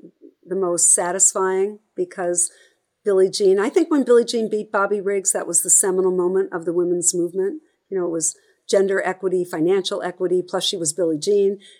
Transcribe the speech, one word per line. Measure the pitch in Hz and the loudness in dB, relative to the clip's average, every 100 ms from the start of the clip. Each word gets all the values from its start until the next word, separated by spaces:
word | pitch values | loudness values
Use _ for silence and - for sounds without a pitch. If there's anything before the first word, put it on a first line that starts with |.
| 175 _ - _ | -14 _ -20 _
the | 180 185 | -8 -4
most | 180 175 - - | -2 2 2 2
satisfying | 175 185 185 196 190 190 202 208 _ - | 2 0 0 2 0 0 -2 -6 _ -8
because | 180 196 175 175 - _ _ _ _ _ 208 | -8 -4 -4 -2 -4 _ _ _ _ _ 0
Billie | 190 190 | 2 2
Jean, | 151 196 196 | 2 2 4
I | 220 | 2
think | 370 330 | 2 2
when | 294 | 0
Billie | 240 240 240 | 4 4 4
Jean | 233 220 | -2 -2
beat | 214 214 | -4 -2
Bobby | 202 196 208 | -2 0 0
Riggs, | 190 202 185 | -2 -2 -2
that | 196 - | -4 0
was | 170 | 0
the | 180 | 2
seminal | - 202 185 185 | 2 2 2 2
moment | 180 180 190 190 | 2 0 0 -2
of | 180 170 | -4 -4
the | |
women's | 170 175 175 165 | -2 0 0 -2
movement. | 180 170 185 196 156 _ _ - | -2 -2 -2 -4 -6 _ _ -8
You | 190 | -6
know, | 175 | -4
it | |
was | 165 160 - _ _ - | -4 -6 -8 _ _ 0
gender | 202 196 190 - | 2 2 0 -2
equity, | 185 196 185 175 | -4 -2 -2 -4
financial | 170 165 196 185 202 | -2 0 0 -2 -6
equity, | 180 175 180 180 180 | -6 -4 -2 -2 -2
plus | 190 - | -4 -4
she | 190 | -4
was | 160 | -4
Billie | - 165 156 | -2 -2 -2
Jean. | 190 202 196 202 - - | 0 2 2 -2 -10 -20